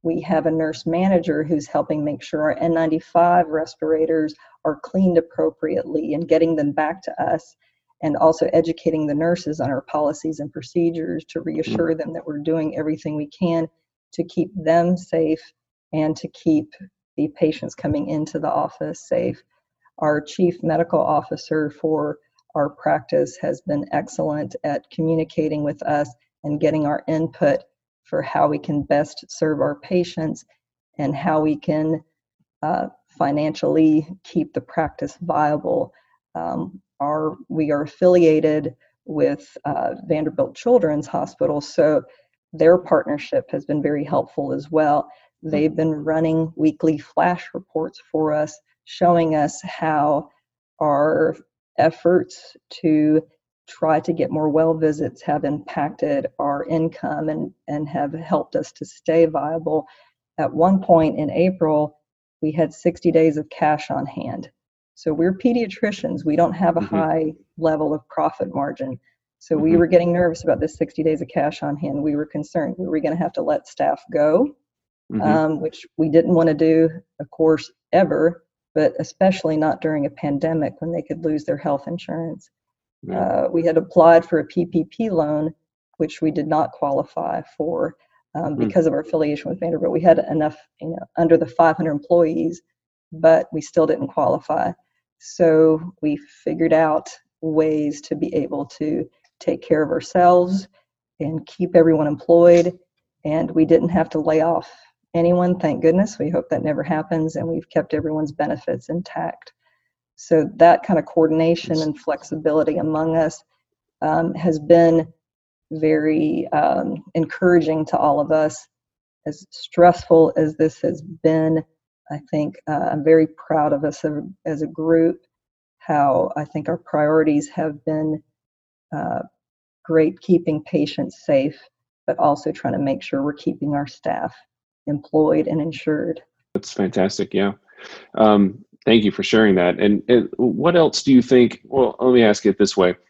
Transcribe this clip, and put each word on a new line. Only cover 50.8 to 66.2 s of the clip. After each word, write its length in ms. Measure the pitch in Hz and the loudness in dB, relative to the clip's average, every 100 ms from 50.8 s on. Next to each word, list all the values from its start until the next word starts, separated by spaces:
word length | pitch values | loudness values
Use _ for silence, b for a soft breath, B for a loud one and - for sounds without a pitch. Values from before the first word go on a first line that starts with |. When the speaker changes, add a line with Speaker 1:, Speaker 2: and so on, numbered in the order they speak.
Speaker 1:
our 560 | 151 143 151 156 160 165 - _ _ - | 0 2 2 2 0 -2 -14 _ _ 0
efforts 760 | 160 - 170 180 - - - _ _ | 0 2 2 2 0 -12 -20 _ _
to 560 | - 165 156 151 156 160 _ _ _ _ | -6 0 2 4 2 0 _ _ _ _
try 300 | - 160 160 | -6 0 0
to 140 | 165 | -2
get 180 | 170 180 | -4 -2
more 200 | 156 156 | -2 0
well 240 | 151 160 | 2 2
visits 480 | 160 160 151 151 - | 2 0 -2 -6 -8
have 240 | - 151 143 | -4 -4 -2
impacted 840 | 147 - - 147 - 151 139 123 - | -6 -8 -6 -6 -4 -4 -2 -4 -6
our 280 | 143 143 - | -4 -4 -2
income 640 | 160 165 - 147 147 156 | -2 -2 -4 -8 -6 -6
and, 200 | 156 180 _ - | -6 -8 _ -10
and 180 | 147 147 | -8 -6
have 260 | 143 143 | -6 -6
helped 440 | 160 165 160 - - | -6 -4 -4 -2 -6
us 160 | 151 | -8
to 120 | - 147 | -12 -18
stay 400 | - - 160 165 | -10 -2 2 2
viable. 600 | 156 147 165 160 156 - b b b _ - | 0 -4 -6 -2 -4 -4 b b b _ -6
At 160 | 151 | -4
one 280 | - 175 196 | 2 2 2
point 360 | 190 170 156 - | 4 4 4 0
in 140 | 151 | -4
April, 640 | - 180 185 160 151 151 _ _ _ _ _ | 0 0 0 0 0 -2 _ _ _ _ _
we 100 | 156 | -6
had 220 | 156 156 | -2 -2
sixty 360 | - 180 175 175 | 0 -4 0 2
days 280 | 165 160 151 | 4 4 2
of 120 | 151 | -8
cash 400 | - 151 151 - | -2 0 0 -4
on 160 | 143 135 | -8 -6
hand. 460 | - - - - _ _ _ _ _ | -10 -10 -10 -14 _ _ _ _ _
So 180 | - | -6
we're 240 | 151 170 190 | 0 0 2
pediatricians. 880 | 247 240 220 - 214 208 - 135 | 0 0 -2 -4 -4 -4 -6 -4